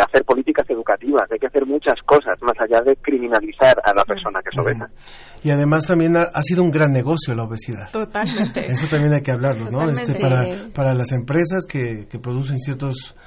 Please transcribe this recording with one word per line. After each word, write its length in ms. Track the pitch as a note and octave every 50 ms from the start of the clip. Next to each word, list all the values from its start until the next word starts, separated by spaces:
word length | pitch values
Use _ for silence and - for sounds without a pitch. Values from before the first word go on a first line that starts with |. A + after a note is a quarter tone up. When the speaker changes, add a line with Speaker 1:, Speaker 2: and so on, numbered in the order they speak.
| G2+
Speaker 1:
hacer 180 | - - C3 -
políticas 460 | - B2+ B2+ C3+ - D3 - - -
educativas, 540 | C3 A2+ A2+ - G#2 - - C3 C#3+ C3 G2 -
hay 80 | A2+ A2
que 80 | C3+
hacer 180 | B2+ - C#3+ C3+
muchas 300 | C3 C#3 D3+ - C3+ B2 - -
cosas 340 | - C#3+ D3 - A2 F#2 -
más 180 | A#2+ A#2+ A#2 -
allá 220 | A#2 G#2+ A#2+ B2 A#2+
de 120 | C3+ C3+
criminalizar 840 | - - - C#3+ B2+ B2 A#2 A#2 A2 G#2+ G#2+ - - C3 C3 B2 A2 -
a 60 | G#2 G2+
la 80 | G2+ G2
Speaker 2:
Claro. 40 |
Speaker 1:
persona 320 | - - G2 - G#2+ G2 F#2+ -
que 60 | F#2+ -
es 60 | C3
obesa. 260 | F2 A2 C#3 A2+ G#2+
Speaker 3:
Ujú. 80 | - - - - - - - - - - - -
Y 40 | D3+
además 360 | C#3+ C#3+ D3 D3 D#3 D#3+ D#3
también 280 | D#3+ F3+ E3 E3 E3 E3+
ha, 80 | E3+ E3+ E3+ -
ha 80 | - D3+
sido 200 | - F3+ F3 F3+
un 60 | E3+
gran 200 | D3+ D#3 D#3 C#3+
negocio 420 | C3+ C3 A#2+ C3+ E3 D#3+ - - A#2+
la 100 | A#2 A2+
obesidad. 460 | A2 A2+ A2 - - A#2 - - -
Speaker 2:
Totalmente. 760 | - A3 G#3+ - - G#3 G#3+ F3+ - G#3+ G#3+ C3 - - -
Speaker 3:
<laughs> 20 |
Eso 200 | - B2+ B2+ D3+ D3
también 240 | D#3 D3+ D3 D3 D3
hay 80 | C#3+ C#3
que 80 | -
hablarlo, 380 | B2+ A#2+ C3 C#3 C3 A2 A2+ A2+
¿no? 180 | A#2+ C3+ D#3+ D#3+
Este, 240 | C#3+ - - D3+ C3+
Speaker 2:
Totalmente. 80 | -
Speaker 3:
para, 220 | - C3 C3 B2+ B2
Speaker 4:
Sí. 280 | - - - - - -
Speaker 3:
para 180 | D3 C3+ C3+ C3
las 180 | B2 B2 -
empresas 540 | C3 B2+ A#2+ C3 C#3+ E3 F3 D#3+ F#3 F#3+ F3+ -
que, 380 | - C#3+ B2 A#2 A2+ G#2+ G#2 -
que 100 | - A#2
producen 380 | B2 B2 B2 B2+ C3+ C3+ C#3+ B2+
ciertos 560 | - C#3+ C3+ B2+ C#3 C#3 B2+ B2+ - - - - -